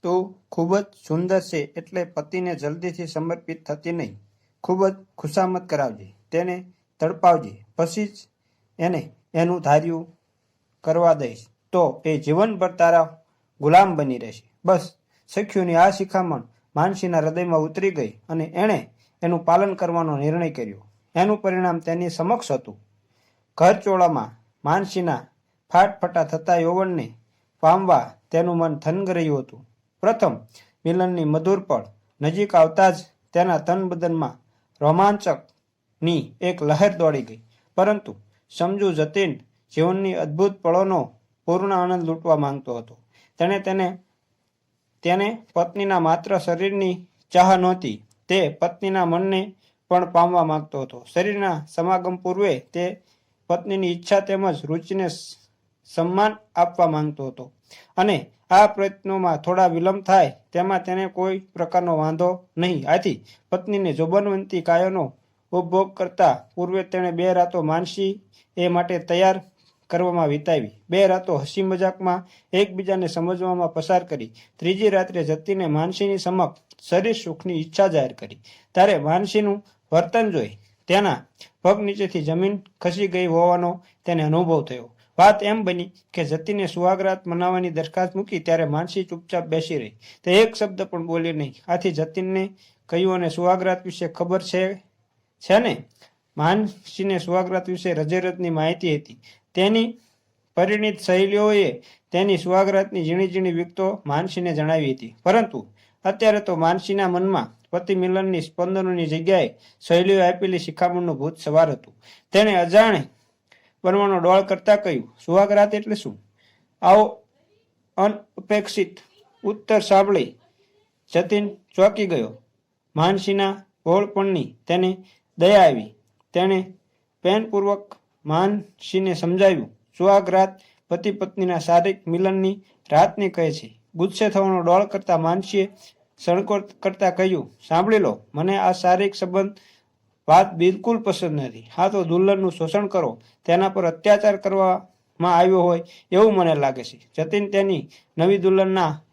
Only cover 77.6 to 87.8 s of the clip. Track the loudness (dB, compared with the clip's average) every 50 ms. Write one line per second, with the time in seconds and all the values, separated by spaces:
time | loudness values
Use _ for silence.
77.6 | -6 -6 0 2 2 2 2 0 -2 -2 -6 -12 -18 -18 -18 -20 _ -20 -20 _
78.6 | _ _ _ 4 4 4 4 0 0 0 0 0 -2 0 0 0 0 0 -2 -4
79.6 | _ _ _ _ _ _ 0 0 0 2 0 0 0 0 -2 -4 -4 -6 -10 -18
80.6 | _ _ _ _ _ 0 2 2 2 2 -2 -4 -8 _ _ _ -20 _ _ _
81.6 | _ 2 2 4 0 -6 -4 -4 -6 -4 -4 -4 -4 -2 -2 0 0 -2 -2 -4
82.6 | -10 _ _ _ -6 -4 -2 -2 -4 -2 -2 -2 -2 0 2 2 4 4 2 2
83.6 | 0 -4 -4 -6 _ _ _ _ _ -4 -2 0 0 2 2 2 2 2 0 0
84.6 | 0 -4 -12 -14 -14 -18 _ _ _ _ _ 6 6 6 6 4 0 -2 -2 -2
85.6 | -2 -4 -4 -4 -8 -12 _ _ _ _ -6 -6 -4 -4 -4 -6 -4 -4 -4 -4
86.6 | -4 -4 -4 -2 0 0 0 2 0 -2 -2 -4 _ -6 -4 -2 -2 0 -2 -2
87.6 | -4 -4 -4 -6